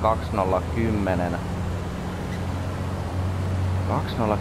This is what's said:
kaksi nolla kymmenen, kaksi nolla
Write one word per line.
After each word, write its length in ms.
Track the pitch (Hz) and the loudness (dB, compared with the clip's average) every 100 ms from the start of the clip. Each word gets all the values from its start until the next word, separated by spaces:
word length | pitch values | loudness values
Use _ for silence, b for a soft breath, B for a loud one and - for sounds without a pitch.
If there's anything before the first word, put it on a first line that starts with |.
kaksi 300 | 113 92 - | 2 2 0
nolla 300 | 110 92 92 85 | 0 2 2 2
kymmenen, 640 | 117 113 107 95 90 87 85 - - - - - - - - - - - - - - - - - - - - - - - - - | 0 2 2 2 2 2 0 -2 -2 -2 -2 -4 -4 -4 -4 -4 -4 -2 -2 -2 -4 -4 -4 -2 -2 0 0 0 0 2 0 2
kaksi 280 | 123 123 - | 0 0 0
nolla 180 | 110 101 | 2 2